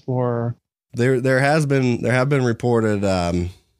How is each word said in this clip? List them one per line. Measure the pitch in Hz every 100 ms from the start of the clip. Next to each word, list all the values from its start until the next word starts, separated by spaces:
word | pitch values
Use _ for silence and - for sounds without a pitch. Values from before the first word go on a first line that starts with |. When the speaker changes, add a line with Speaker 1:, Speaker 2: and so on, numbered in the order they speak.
| -
Speaker 1:
or? | 127 123 117 117 120 _ _ _
Speaker 2:
There, | 120 123 131
there | 131 131
has | 139 156
been, | 143 139 127 117
there | 113
have | 127 139
been | 143
reported, | 123 113 120 117 110 104
um, | 101 92 87 87 90 - _